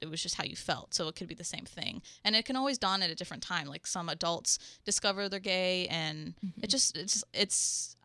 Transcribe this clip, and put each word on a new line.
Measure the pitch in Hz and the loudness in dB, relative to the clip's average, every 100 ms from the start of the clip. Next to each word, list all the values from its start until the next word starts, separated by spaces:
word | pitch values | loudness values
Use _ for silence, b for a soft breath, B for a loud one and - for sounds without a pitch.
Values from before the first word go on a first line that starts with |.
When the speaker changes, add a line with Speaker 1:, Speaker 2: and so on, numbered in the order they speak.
Speaker 1:
it | 160 | -6
was | 160 | -4
just | 151 - | -2 -2
how | |
you | 143 - | -2 -4
felt. | - 127 - | -2 -2 0
So | - 160 | -2 -2
it | - | -4
could | 175 | -10
be | - | -8
the | |
same | 165 160 - | -6 -8 -10
thing. | - - - B B | -6 -6 -6 B B
And | 208 220 | 2 4
it | 226 | 2
can | 262 | 2
always | 269 254 | 2 2
dawn | 196 190 | 2 2
at | 180 | 2
a | 160 | -2
different | 180 127 | -6 -8
time. | - 175 143 | -2 -2 -2
Like, | 151 - | -6 -4
some | - 170 | -2 -2
adults | 160 170 170 - - B B - | 0 0 2 2 0 B B 0
discover | 202 208 196 202 | 2 2 2 -2
they're | 196 | -2
gay, | 196 185 185 180 180 | 2 4 4 2 2
and | 165 156 156 156 - 190 | 0 -2 -4 -8 -6 -6
Speaker 2:
Mm-hmm. | - | -4
Speaker 1:
it | 202 | 0
just, | 269 - - | 4 4 2
it's, | 190 - - | 0 -2 0
it's, | - 202 - - - - - | 0 2 2 2 0 -4 0